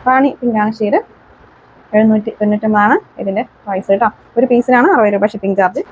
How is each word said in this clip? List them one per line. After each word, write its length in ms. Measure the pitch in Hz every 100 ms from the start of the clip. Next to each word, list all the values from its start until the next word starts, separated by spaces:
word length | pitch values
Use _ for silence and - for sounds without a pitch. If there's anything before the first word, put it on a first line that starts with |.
| 254
റാണി 300 | 262 277 -
പിങ്ക് 180 | 240 214
ആണ് 80 | 214 220
ഷെയ്ഡ്. 200 | 208 330 - - _ - - _ _ _ - 214
എഴുന്നൂറ്റി 340 | 220 214 214 -
തൊണ്ണൂറ്റൊമ്പതാണ് 800 | 208 208 214 208 208 359 - -
ഇതിൻ്റെ 220 | 196 196 240 _ 208
പ്രൈസ് 220 | 196 -
കേട്ടോ. 180 | 196 226 - _ 233
ഒരു 80 | 262
piece-ിനാണ് 360 | 240 247 247 311 302
അറുപത് 180 | 208
രൂപ 120 | 202 208
ഷിപ്പിംഗ് 320 | 202 196 196
ചാർജ്. 260 | 185 233 -